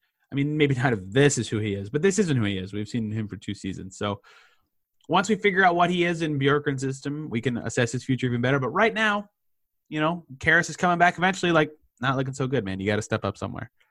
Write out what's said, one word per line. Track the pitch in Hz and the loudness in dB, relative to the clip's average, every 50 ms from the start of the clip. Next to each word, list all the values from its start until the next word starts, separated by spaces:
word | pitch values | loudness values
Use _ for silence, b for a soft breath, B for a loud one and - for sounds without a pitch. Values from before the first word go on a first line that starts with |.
| _ _ _ _ _ - | _ _ _ _ _ -6
I | 131 | -4
mean, | 139 139 147 151 | -2 -2 0 2
maybe | 151 147 139 131 | 2 4 4 4
not | 120 127 135 | 2 0 0
if | 117 98 92 | 0 -2 -4
this | 95 101 135 143 139 - 123 | 0 4 4 4 4 4 2
is | 107 - | -2 -2
who | 113 107 | -2 -2
he | 110 107 98 | -2 -2 -4
is, | 98 98 104 | -4 -6 -6
but | 135 151 | -4 0
this | 160 196 190 220 | 0 0 2 2
isn't | 202 160 139 | 0 2 2
who | 120 107 | 2 2
he | 101 98 92 | 0 -2 -4
is. | 92 95 | -6 -6
We've | 104 104 107 - | -6 -8 -6 -4
seen | - 120 110 104 | -4 -4 -4 -4
him | 107 110 107 98 | -4 -6 -6 -6
for | 98 | -10
two | 101 - - 101 | -12 -10 -10 -10
seasons. | - - 95 90 82 90 95 - | -8 -8 -8 -8 -8 -12 -12 -8
So | - 104 104 98 - b b b b b b b b b b b _ _ _ _ _ _ - | -6 -4 -4 -4 -6 b b b b b b b b b b b _ _ _ _ _ _ 0
once | 160 185 196 220 | 0 2 2 2
we | 214 | 0
figure | 190 - 202 180 190 196 | 0 0 0 4 4 4
out | 180 175 | 4 6
what | 175 175 170 | 4 2 2
he | 180 175 170 | 2 2 0
is | 175 170 160 | 0 0 -2
in | 165 156 147 135 | -2 -2 0 2
Bjorkgren's | 135 139 143 147 143 147 139 131 | 2 4 2 2 2 -2 -2 -2
system, | 139 131 131 - - 143 147 151 156 151 | -2 -4 -4 -4 -6 -6 -6 -6 -6 -4
we | 110 117 | -4 -2
can | - 131 120 | -2 -2 -2
assess | 107 - 110 - 131 120 - | -4 -6 -4 0 0 0 0
his | - 123 - | -2 -4 -2
future | - 131 123 135 | -2 -2 0 0
even | 123 120 120 | -2 0 0
better. | 123 127 139 139 | 2 2 2 2
But | 131 143 | 0 0
right | 151 190 220 220 | 0 2 2 2
now, | 190 214 220 214 208 208 202 - _ _ _ _ _ _ _ _ _ _ _ - | 2 0 0 0 0 -2 -4 -10 _ _ _ _ _ _ _ _ _ _ _ -8
you | 151 151 | -4 -2
know, | 156 160 175 175 - - 131 - | -2 -2 -2 -4 -10 -16 -12 -4
Caris | - 160 160 170 165 - | 2 4 4 4 2 0
is | 151 | -4
coming | - 185 180 175 170 | 0 0 2 4 4
back | 175 180 175 | 4 2 2
eventually. | 165 180 190 185 - - 175 | 2 0 0 0 0 0 2
Like, | 165 156 156 151 - _ _ _ _ - | 4 4 2 2 -2 _ _ _ _ -4
not | 123 135 127 135 | -2 0 0 0
looking | 135 135 131 | -2 -4 -4
so | - 131 | -4 -4
good, | 127 139 123 | -2 -2 -2
man. | 101 98 95 95 | -2 -2 -4 -2
You | 95 | 0
gotta | 104 104 107 | 0 0 0
step | - - 110 104 - | 0 -2 -2 -2 -2
up | 98 - - | -4 -4 -4
somewhere. | 104 98 - - - - _ _ _ _ | -8 -8 -8 -10 -14 -14 _ _ _ _